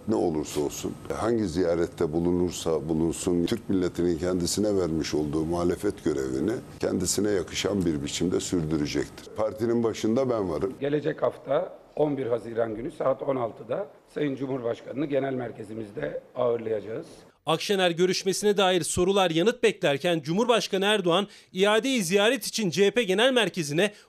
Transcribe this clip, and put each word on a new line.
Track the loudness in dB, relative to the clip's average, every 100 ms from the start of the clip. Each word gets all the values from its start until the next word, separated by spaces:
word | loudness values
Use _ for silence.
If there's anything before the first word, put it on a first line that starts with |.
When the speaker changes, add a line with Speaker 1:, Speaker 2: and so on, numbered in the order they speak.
| -2
Speaker 1:
ne | 0
olursa | 2 0 -2 -4
olsun, | -4 -4 -8 -10 -8
hangi | -4 0 0 0
ziyarette | 0 2 2 0 0 -2
bulunursa | 0 2 2 0 -2 -2 -2 0
bulunsun, | 0 0 0 0 2 2
Türk | -2 0
milletinin | 0 0 0 0 0
kendisine | 0 0 0 0 0 2
vermiş | 0 0 0
olduğu | -2 0 -2 -2
muhalefet | 0 0 0 -2 -2
görevini | -2 -2 -2 -2 -2 -2 -8 -6
kendisine | -2 0 0 0 0
yakışan | 0 -2 -4 -2 0 0
bir | 0
biçimde | -4 -2 0 0
sürdürecektir. | 0 -2 0 0 0 -2 -4 -10 -14 -4
Partinin | -4 -2 0 2
başında | 0 0 0 2 2
ben | 0 0
varım. | -2 -2 -2
Speaker 2:
Gelecek | -2 -2 -2 0
hafta | -2 -2 -2 -2 -2 -10 -12 -2
on | 0 0
bir | -2
Haziran | -2 -2 -2 -2 -4
günü | -8
saat | -2 -2 0
on | -2 -2
altıda | -2 -6 -6 -6 -6 -12 _
Sayın | -4 -2 -2
Cumhurbaşkanı'nı | -4 -2 -2 -4 -6 -6 -2
genel | 0 0
merkezimizde | -4 -6 -10 -12 -10 -10 -8 -8 -8 -10 -2
ağırlayacağız. | 0 0 -2 -4 -4 -10 -12 -18 -20 _ -2
Speaker 3:
Akşener | -2 0 2 2
görüşmesine | 4 2 2 0 0 2 4
dair | 4 2
sorular | 0 2 2 4 4
yanıt | 4 2 4
beklerken | 2 2 0 2 2 0
Cumhurbaşkanı | 0 0 4 4 2 0 2
Erdoğan, | 2 4 2 0 -8 -12
iadeyi | 0 4 4 2 0
ziyaret | 2 4 4 2 -2
için | -2 0
C | 4 4
H |
P | 4
Genel | 2 4 4
Merkezi'ne | 4 2 -2 -2 0 0 -2